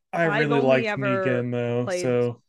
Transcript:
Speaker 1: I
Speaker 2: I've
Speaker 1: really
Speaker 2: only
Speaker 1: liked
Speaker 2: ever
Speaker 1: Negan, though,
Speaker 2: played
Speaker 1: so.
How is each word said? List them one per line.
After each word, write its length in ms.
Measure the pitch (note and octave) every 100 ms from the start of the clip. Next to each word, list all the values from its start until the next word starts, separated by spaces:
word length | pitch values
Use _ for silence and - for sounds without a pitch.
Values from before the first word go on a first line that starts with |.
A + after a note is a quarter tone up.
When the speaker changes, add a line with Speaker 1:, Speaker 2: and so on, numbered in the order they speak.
| -
Speaker 1:
I 100 | E3+ E3
Speaker 2:
I've 200 | - D3
Speaker 1:
really 120 | C#3+
Speaker 2:
only 60 | C3+
Speaker 1:
liked 220 | C3+ G#3+
Speaker 2:
ever 180 | G#3 C3+
Speaker 1:
Negan, 460 | - C3 B2 B2
though, 320 | A#2+ A#2+ A#2+
Speaker 2:
played 160 | B2 F3+
Speaker 1:
so. 420 | C3 B2 A#2+ A#2+